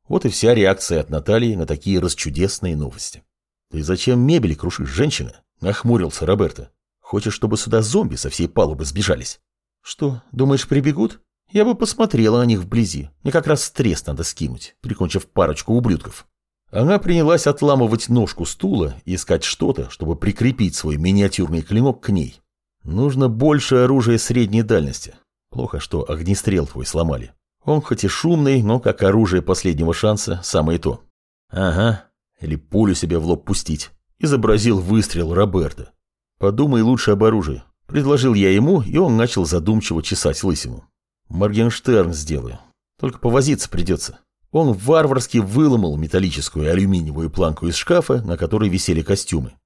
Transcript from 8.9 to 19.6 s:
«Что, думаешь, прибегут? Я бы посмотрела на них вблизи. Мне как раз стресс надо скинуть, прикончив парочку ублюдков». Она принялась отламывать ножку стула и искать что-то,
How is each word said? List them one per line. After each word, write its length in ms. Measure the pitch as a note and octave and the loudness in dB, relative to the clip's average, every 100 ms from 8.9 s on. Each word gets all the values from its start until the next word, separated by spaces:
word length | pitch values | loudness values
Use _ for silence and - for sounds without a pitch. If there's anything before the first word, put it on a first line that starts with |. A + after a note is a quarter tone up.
| F#2+ G2+ - - - _ _ _ _ - | -2 -2 -2 -4 -14 _ _ _ _ -18
«Что, 320 | - D3 B2 - | -6 -4 -4 -6
думаешь, 360 | B2 C3+ C#3 - | 0 2 2 0
прибегут? 520 | C#3 C#3 D3 A3 - _ _ _ | 0 0 0 -2 -4 _ _ _
Я 140 | G#3 | 2
бы 100 | G#3+ | 2
посмотрела 640 | - A3+ - A3 A#2+ A2 A#2+ | 0 -2 0 0 4 4 4
на 40 | |
них 160 | A#2+ G#2 | 2 0
вблизи. 480 | F2+ A#2 G2+ C#2+ C#2+ _ | 0 0 0 -4 -12 _
Мне 100 | C#3+ | -2
как 140 | E3 D3 | 0 0
раз 180 | D3 | 0
стресс 400 | - - A#2 D2 - | -2 -2 -2 -2 -4
надо 160 | D2 | -6
скинуть, 540 | E2 - C#2+ A#1+ - _ | -8 -6 -8 -8 -16 _
прикончив 440 | A2+ G#2+ F#2 F#2+ - | -10 -4 -4 -4 -2
парочку 460 | - F2 - - | 0 0 -2 0
ублюдков». 540 | A#2+ A#2+ D#2+ - - - _ _ _ _ | 0 2 -2 -4 -16 -20 _ _ _ _
Она 280 | G2+ C#3 G3+ | 0 2 2
принялась 480 | F#3+ E3+ D#3 E3 D3 | 2 2 4 4 2
отламывать 640 | C#3+ D3 C#3 A2+ A2 - | 2 2 4 2 0 2
ножку 340 | A#2+ G2+ - | 2 0 -4
стула 520 | E2 - F#3+ C3+ D2+ B1+ - | -8 -4 -2 0 -2 -6 -6
и 80 | |
искать 300 | F2+ - B2+ | -6 -2 -2
что-то, 440 | - - | -2 -2